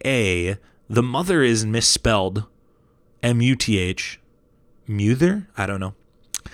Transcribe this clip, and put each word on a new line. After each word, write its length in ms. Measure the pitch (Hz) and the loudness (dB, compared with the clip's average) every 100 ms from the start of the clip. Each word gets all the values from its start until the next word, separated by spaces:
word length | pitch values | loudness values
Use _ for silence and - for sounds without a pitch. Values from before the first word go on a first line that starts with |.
| - | -2
A. 520 | 131 101 87 87 98 _ _ - | 0 2 0 -2 -4 _ _ -4
The 140 | 113 | 0
mother 400 | 123 127 180 175 | 0 0 0 2
is 240 | 127 113 107 | 4 2 0
misspelled 800 | 113 - - 120 107 95 101 107 _ _ _ _ _ _ - | 0 0 0 2 2 0 -4 -8 _ _ _ _ _ _ -6
M 200 | 120 120 | -2 2
U 140 | 120 131 | 2 0
T 220 | - 104 | 0 0
H. 400 | 90 92 - - _ _ _ _ _ _ - | 0 -4 -8 -12 _ _ _ _ _ _ -8
Muther? 640 | 104 104 127 175 208 - - | -2 0 4 2 0 -6 -8
I 100 | 98 | -6
don't 140 | 98 | -4
know. 140 | 95 - _ _ _ - - | -6 -10 _ _ _ -14 -14